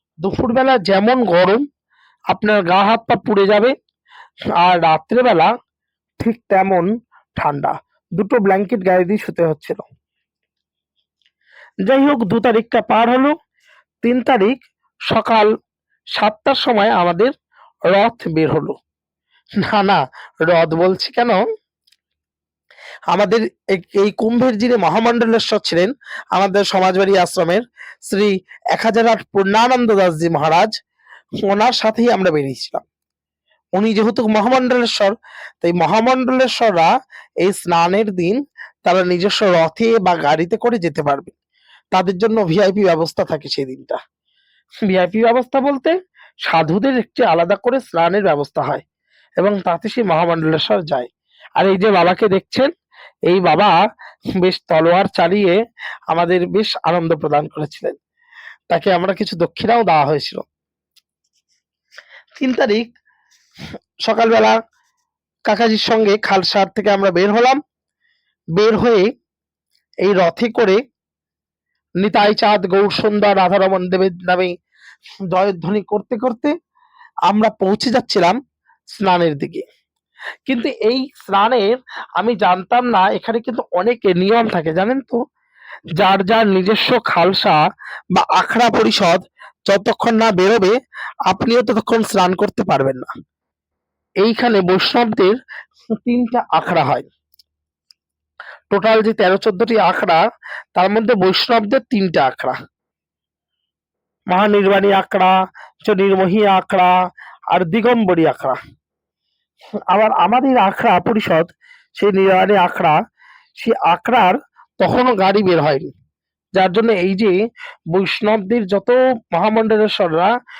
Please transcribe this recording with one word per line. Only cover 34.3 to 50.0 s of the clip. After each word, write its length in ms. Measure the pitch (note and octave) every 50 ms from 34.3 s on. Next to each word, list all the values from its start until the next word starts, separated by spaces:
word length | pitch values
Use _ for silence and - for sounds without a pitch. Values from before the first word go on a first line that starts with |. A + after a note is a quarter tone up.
| G#3+ G#3+ G3 B3 C4 C4 B3+ B3 C4 B3 A#3+ A3+ - - G#3 G3 A3 - _ - - - - - -
তাই 160 | _ - E3+ F3
মহামণ্ডলেশ্বররা 1160 | F3 E3+ D#3+ F#3+ A3+ A3+ B3+ C4 C4 B3+ A#3+ C4 B3+ C4 B3 - - A#3+ A3 F#3 E3+ D#3+ E3+ A3 C4+ - _ - - - _ -
এই 160 | - E3+ G3 F#3
স্নানের 540 | - - F3 F3 E3 E3+ F3 F#3 G#3 A3+ G#3 F#3+
দিন 200 | F3+ F3 E3+ G#3+ C4+ C#4+ - _ - - - _ _
তারা 200 | - F#3 F3 F#3+ F3+
নিজস্ব 380 | F3+ F3+ F3 F3+ G3+ - - A3 G3
রথে 400 | F3+ E3 E3 D#3+ - - A3+ A3+ A3+ A3+
বা 140 | F#3 F3+ F#3+
গাড়িতে 380 | G3+ - C#3+ D3+ D#3 E3+ E3+ A3+
করে 200 | G#3+ - A#3+ A#3+ G#3+
যেতে 220 | E3+ E3 C#3+ - D3
পারবে, 280 | D3 C#3+ C#3 - - - _ _ _ _ _ _ _ _ _ _ _
তাদের 240 | - F#3 F#3 F#3 F#3+
জন্য 200 | F3+ A3 A3 A3 A3+ G#3
ভিআইপি 380 | E3 F3 G3+ G3+ F#3+ F#3 G#3 G3+
ব্যবস্থা 400 | F#3 E3 D#3 E3 D#3+ - - F#3
থাকে 220 | - D#3+ D3 - C#3+
সেই 180 | - - C#3 C3
দিনটা। 280 | C3 C3+ C3+ - - - - _ _ _ _ _ _ _ _ _ _ _ _ _ -
ভিআইপি 460 | - A3+ G3 F#3 F#3 F3+ F3 F#3 G#3+
ব্যবস্থা 360 | A#3 A3+ A#3 B3+ B3 - - C4+
বলতে 300 | B3 C#4+ C#4 C4 - D#4+ E4 F#4 - _ _ _ - _ _ -
সাধুদের 560 | - - - E3 E3 D3+ E3 G3+ G#3+ C4+ C4
একটি 240 | B3 - - _ - B3
আলাদা 300 | G3 E3 E3+ E3+ F3 G3+
করে 200 | G3 - A#3+ A#3+ C4
স্নানের 440 | A3 - - E3 E3+ E3+ F3+ G#3 G3+
ব্যবস্থা 380 | F3+ D3+ D3 C#3+ - - - C3
হয় 200 | B2+ D3+ - - _ _ _ _ _ _ _ _ _ _
এবং 140 | - F3 G3+ G#3 G3
তাতে 240 | F3+ F#3+ E3+ E3 - A3
সেই 160 | - B3+